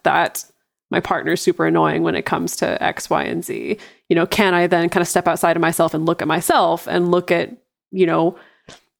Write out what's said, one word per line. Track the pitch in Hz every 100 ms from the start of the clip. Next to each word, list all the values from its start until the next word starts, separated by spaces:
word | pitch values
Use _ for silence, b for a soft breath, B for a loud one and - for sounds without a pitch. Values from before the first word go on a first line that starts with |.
that | - 165 165 - - _ _ _ -
my | 170
partner | - 175 156
is | 170
super | 185 170 160
annoying | 165 156 151
when | 165 175
it | -
comes | 170 170 -
to | 180 -
X, | 175 - -
Y, | 160
and | - 165 -
Z." | 113 - 214 B B -
You | 170
know, | 175
can | - 196
I | 175 175
then | 175 170
kind | 185
of | 170
step | 185 175
outside | 156 170 170
of |
myself | 165 165 160
and | 156 165
look | 165
at | 156
myself | 165 - 294 170 170 -
and | 175 175
look | 175 180
at, | 170 - 240 _ _ _
you | 190 165
know, | 165 165 B B B B B _